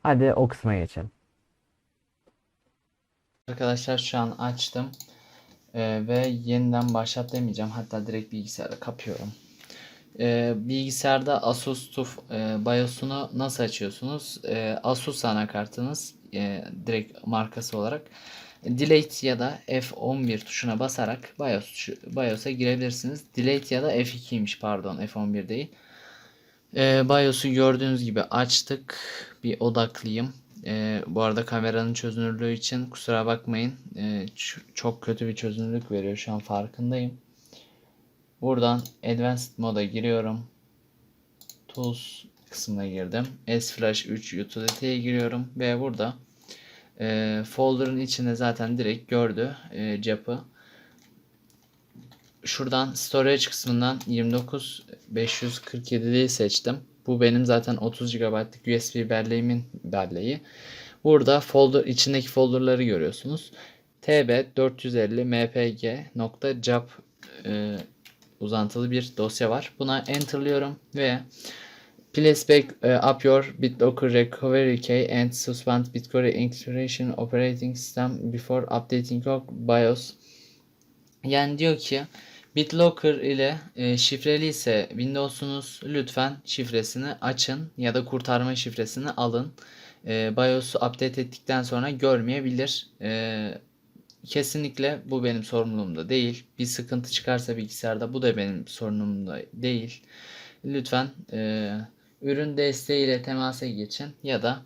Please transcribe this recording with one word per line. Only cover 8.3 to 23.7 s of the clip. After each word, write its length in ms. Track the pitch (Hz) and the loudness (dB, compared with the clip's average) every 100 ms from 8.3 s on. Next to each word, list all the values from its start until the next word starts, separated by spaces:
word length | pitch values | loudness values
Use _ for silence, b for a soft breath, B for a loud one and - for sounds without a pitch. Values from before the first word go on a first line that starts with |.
bilgisayarı 480 | 110 101 - - - | -8 -8 -8 -10 -10
kapıyorum. 520 | - 123 - - 104 110 B B B B B B B - | -10 -10 -10 -8 -10 -12 B B B B B B B -2
Ee, 340 | 120 117 120 110 | 0 2 0 -2
bilgisayarda 840 | 117 135 135 131 139 135 131 139 | -2 -4 -4 0 4 4 4 2
Asus 480 | 143 127 - 131 - | 2 0 -2 -6 -6
tuf, 280 | - 127 - - | -6 -6 -8 -10
e, 260 | 110 110 107 110 | -6 -2 -2 2
bios'unu 640 | 120 123 123 135 139 131 | 2 0 -2 -6 -6 -6
nasıl 300 | 123 135 131 | -4 -4 -2
açıyorsunuz? 760 | 113 - 101 - 127 147 - - - | -2 -2 -6 -6 -8 -8 -10 -10 -6
Ee, 300 | 110 - 110 | -4 -2 -2
Asus 420 | 117 127 - - | -2 -2 -2 -4
anakartınız, 880 | 120 107 107 104 107 - 127 151 - - - | 0 0 0 -4 -6 -6 -6 -6 -10 -16 -12
e, 300 | 101 101 98 - - 107 | -6 -4 -6 -10 -10 -4
direkt 400 | 113 107 - 110 | -4 -4 -10 -4
markası 520 | 113 110 - 113 110 | -2 -2 -6 -6 -4
olarak. 240 | 107 151 - B B B B B | -4 -4 -8 B B B B B
Delete 640 | - 123 151 156 151 - 131 | -4 0 6 6 6 -2 -2
ya 120 | 120 | 0
da 200 | 127 147 - | -2 -4 -4
F 280 | 131 123 | -4 -4
on 340 | - 120 135 123 | -4 -2 0 0
bir 100 | 107 | -2
tuşuna 400 | - - 123 110 | -4 -6 -2 -2
basarak 560 | 131 135 110 123 - - | -2 -2 -2 -4 -10 -6
bios 300 | 143 104 - | -2 -2 -4
tuşu, 240 | - - - - | -10 -12 -12 -8
bios'a 440 | 123 123 110 139 | -4 -2 -2 -4
girebilirsiniz. 760 | 127 123 123 127 123 127 147 - - | -2 0 0 -2 -4 -6 -8 -8 -2
Delete 380 | 123 139 - | 2 2 0